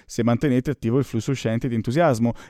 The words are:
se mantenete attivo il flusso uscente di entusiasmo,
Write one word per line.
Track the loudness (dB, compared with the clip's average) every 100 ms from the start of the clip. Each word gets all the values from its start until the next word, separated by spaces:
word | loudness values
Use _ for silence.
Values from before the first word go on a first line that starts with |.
| -10
se | -2
mantenete | 2 2 2 0 0
attivo | -4 0 0
il |
flusso | 0 -2 -2
uscente | -2 -2 -2 -2
di | -2
entusiasmo, | -2 2 2 4 0 -2 -10